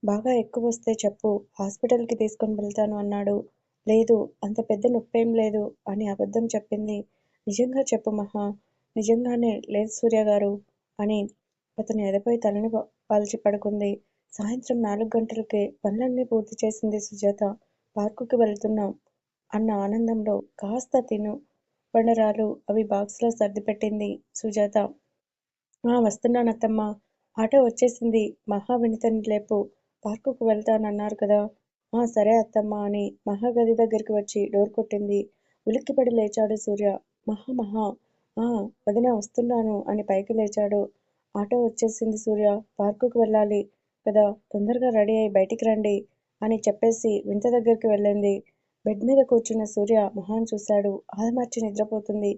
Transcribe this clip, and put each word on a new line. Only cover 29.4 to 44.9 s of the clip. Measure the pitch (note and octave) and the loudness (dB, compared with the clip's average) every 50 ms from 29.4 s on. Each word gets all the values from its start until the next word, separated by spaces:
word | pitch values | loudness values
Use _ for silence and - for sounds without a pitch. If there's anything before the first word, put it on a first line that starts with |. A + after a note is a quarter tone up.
| G#3 _ A3 G#3 G3+ - _ _ _ _ _ _ _ | -2 _ -2 -2 -2 -2 _ _ _ _ _ _ _
పార్కుకు | G#3+ G#3+ A3+ _ C#4 B3+ - A#3 | -8 -8 -4 _ -6 -4 -2 2
వెళ్తానన్నారు | A3+ A3 G#3 G#3+ A#3 A3+ A3 A3 G#3 G#3 G#3 G#3 G#3+ G#3+ | 2 2 2 2 0 0 2 0 -2 -4 -4 -4 -6 -4
కదా." | G#3+ A3 G3+ G#3 G#3 G#3 G#3+ G#3 _ _ _ _ _ _ _ - | -4 0 2 4 2 2 0 -6 _ _ _ _ _ _ _ -2
"ఆ, | A#3 A#3+ | 0 0
సరే | A#3 A#3 A3 G#3 G#3 A3+ | 2 2 2 4 6 6
అత్తమ్మా" | A#3 A3 A3+ _ A3 G#3+ G#3+ G#3 G#3 G#3 | 4 4 2 _ 0 0 0 -2 -4 -4
అని | G3+ G3+ G#3 G3+ G3+ G3+ _ _ | -2 -2 -2 -4 -4 -6 _ _
మహా | - G3+ G3+ A3 B3 | -6 -4 -2 -2 0
గది | A#3 A#3+ A#3 A3+ A3+ | 2 2 4 4 4
దగ్గరికి | A3+ A#3 A3 A3 G#3+ A3 G#3+ G#3+ | 4 2 2 2 -2 -2 0 -2
వచ్చి | G#3 G#3 G#3 - G#3+ G3+ - | -2 -2 -2 -2 -2 -2 0
డోర్ | - G3+ G3+ A3 | 2 2 2 2
కొట్టింది. | G#3+ - A3 G#3+ - G#3 G#3 G3+ G3+ G3+ G3+ - _ _ _ _ _ _ _ | 2 -4 -4 -2 -2 -4 -2 0 -2 -2 -2 -4 _ _ _ _ _ _ _
ఉలిక్కిపడి | - A3 C4 - - C#4+ D4 C4 A#3+ A#3 | -2 -2 -2 -2 0 0 2 2 4 4
లేచాడు | A#3 G#3+ G#3 G#3 - A3 G#3 A3 | 2 2 2 0 0 0 0 0
సూర్య. | G#3 - - G#3 G3+ G#3 G3+ G3 - _ _ _ _ _ | -2 -2 -4 -2 0 2 0 0 0 _ _ _ _ _
"మహా, | - G#3+ G3+ - - C4 | -6 -6 -6 -6 -8 -6
మహా." | B3 A3+ G3+ G3+ A3 G#3+ G3+ A#3+ - _ _ _ _ _ _ _ | -4 -4 -4 -2 -2 -2 -2 -4 -8 _ _ _ _ _ _ _
"ఆ, | - A3+ A#3+ A#3+ A3 G3 A3 - _ _ | -4 -2 -2 0 -2 -4 -6 -10 _ _
వదినా | - G3+ A3+ A#3+ B3 A#3+ | 0 0 2 2 2 2
వస్తున్నాను" | G#3+ G3+ - _ - A#3 A#3+ A#3+ A#3 A3 A3 G#3+ G3+ - - | 0 -2 -4 _ -2 0 0 0 0 0 0 -2 -2 -2 -2
అని | G#3 G#3+ G#3 | -4 -4 0
పైకి | G#3 G3 F#3+ G3+ G3+ A3+ | 0 0 -2 0 0 0
లేచాడు. | A3 A3 G#3 G#3+ - G#3 G3+ G#3 G#3 G3+ G3+ _ _ _ _ _ _ _ _ _ | 0 0 0 0 0 0 0 2 0 -2 -2 _ _ _ _ _ _ _ _ _
"ఆటో | G#3 G#3 G3+ B3 B3 | -6 -2 0 0 0
వచ్చేసింది | A#3+ A3+ A#3 - - A3+ A3 - A#3 A3 G#3+ G#3+ | 0 0 0 0 -2 -2 0 -2 -4 -4 -4 -4
సూర్య, | A3 - G#3+ G#3 G#3+ G#3 G3+ G#3 A3 _ _ | -2 -2 0 4 4 4 2 2 -4 _ _
పార్కుకు | _ G3+ G3+ G#3 G#3 - B3 A#3 A#3+ | _ -2 -2 0 0 0 0 2 2
వెళ్ళాలి | A3+ G#3+ G#3+ G#3+ G#3+ G#3 G#3 G3+ G3+ - _ _ _ _ _ _ _ | 2 4 4 2 2 2 0 -2 -2 -4 _ _ _ _ _ _ _
కదా, | A3+ G3+ G#3+ G#3 G3+ G#3+ G#3+ _ _ | 2 4 4 4 4 2 -4 _ _
తొందరగా | - G#3 G3+ G#3 A#3+ B3 B3 B3+ | -4 -4 0 0 0 2 2 2